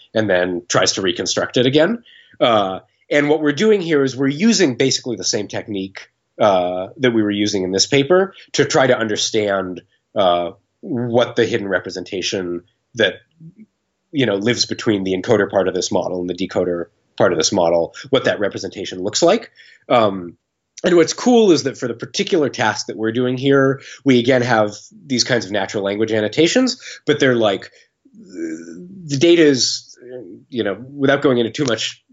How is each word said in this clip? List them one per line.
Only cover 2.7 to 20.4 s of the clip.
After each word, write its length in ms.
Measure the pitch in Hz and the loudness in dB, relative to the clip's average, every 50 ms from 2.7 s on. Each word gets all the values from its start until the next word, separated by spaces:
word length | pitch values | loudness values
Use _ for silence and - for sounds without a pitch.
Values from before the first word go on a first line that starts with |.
| 95 90 - _ _ _ _ _ | -4 -8 -12 _ _ _ _ _
and 200 | 156 147 143 147 | 0 0 2 2
what 100 | 151 156 | 2 2
we're 120 | 151 147 143 | 2 0 0
doing 280 | 139 214 220 214 202 | 2 2 2 2 2
here 240 | 170 170 156 143 135 | 2 0 0 2 2
is 100 | 131 - | 0 0
we're 120 | 127 139 135 | -2 -2 -2
using 480 | 147 147 202 233 220 - 185 139 120 | 0 2 2 2 4 4 2 2 2
basically 400 | 117 135 131 - - - 135 113 | 2 0 0 0 -2 -4 -6 -8
the 80 | 90 90 | -6 -6
same 240 | - - 107 101 - | -4 -4 -4 -6 -6
technique, 600 | - 104 90 - 104 98 95 98 - - - - _ _ _ _ _ - | -8 -10 -8 -6 -6 -6 -8 -8 -10 -16 -20 -20 _ _ _ _ _ 0
uh, 500 | 117 104 95 92 87 90 90 92 92 104 - - | 2 4 4 4 2 0 -2 -4 -6 -8 -6 -2
that 140 | 131 127 117 | 0 0 2
we 100 | 113 107 | 2 0
were 80 | 104 | 0
using 320 | 101 104 104 104 104 98 92 | 0 0 -2 -2 -2 -2 -2
in 100 | 90 95 | -2 0
this 140 | 98 - | 0 0
paper 480 | - 143 139 139 139 180 185 196 190 - - - _ - | 2 2 0 2 4 2 2 2 0 -4 -12 -20 _ -2
to 140 | - 135 | -2 -2
try 200 | - - 156 135 | 0 2 2 4
to 100 | 127 123 | 4 2
understand, 840 | 107 113 107 104 - - - - 110 104 101 98 98 95 92 90 87 - _ _ _ _ _ _ | 2 0 -2 -2 -4 -4 -2 -2 -2 0 0 0 -2 -2 -4 -8 -12 -14 _ _ _ _ _ _
uh, 360 | 107 98 90 87 87 87 85 - - _ _ _ _ | 0 2 2 2 2 0 -4 -8 -12 _ _ _ _
what 560 | - 202 143 117 123 120 113 123 117 120 - | -12 -8 -6 -4 -4 0 2 2 2 2 2
the 100 | - 117 | 0 0
hidden 220 | - 117 104 101 98 | 0 0 -4 -2 -2
representation 960 | 95 87 - 95 - 92 87 - 101 92 87 - - 98 92 87 87 87 - _ _ _ _ _ - | -2 -2 -4 -6 -8 -10 -10 -8 -8 -6 -6 -4 -4 -4 -4 -6 -8 -8 -10 _ _ _ _ _ -2
that, 180 | 113 107 92 - - _ _ _ _ - 165 - _ 107 _ _ _ _ _ _ _ _ _ - | 0 0 0 0 -4 _ _ _ _ -20 -20 -20 _ -20 _ _ _ _ _ _ _ _ _ -4
you 140 | 139 127 | -2 0
know, 80 | 110 101 | 0 0
lives 320 | 98 101 123 120 98 - | 0 0 -2 0 -2 -2
between 380 | - - - - 113 104 98 95 | -4 -6 -4 -2 -2 0 0 0
the 120 | 95 92 | -2 -2
encoder 320 | 92 92 120 117 101 98 98 | -2 0 0 2 2 2 2
part 200 | - 98 92 92 | 0 0 0 0
of 60 | 87 | -2
this 160 | 90 85 - | -2 -4 -2
model 300 | 107 92 87 87 90 90 | -2 -2 -2 -2 -4 -4
and 80 | 90 90 | -6 -6
the 60 | 87 | -6
decoder 540 | 90 95 92 - 104 90 90 87 85 85 - _ _ _ _ _ | -6 -6 -4 -2 -2 -2 -2 -2 -4 -6 -10 _ _ _ _ _
part 160 | - 113 95 85 | 0 0 2 2
of 60 | 78 | 0
this 140 | 78 - 107 | 0 0 0
model, 420 | 95 85 85 87 85 82 80 - - - - | 2 2 2 2 2 0 -2 -6 -14 -4 -2
what 140 | - 127 - | -2 0 0
that 160 | 117 92 95 | 0 -2 -2
representation 600 | 104 95 - 107 - 120 - - 90 - 98 90 | -4 -4 -6 -8 -10 -10 -10 -10 -12 -10 -10 -8
looks 220 | 90 104 - - 175 | -8 -6 -2 2 2
like. 300 | 165 208 247 - - _ _ - - - _ _ - | 2 2 2 -2 -8 _ _ -20 -20 -20 _ _ 0
Um, 480 | 131 120 110 101 98 95 87 87 - _ | 2 4 4 2 0 -4 -8 -12 -16 _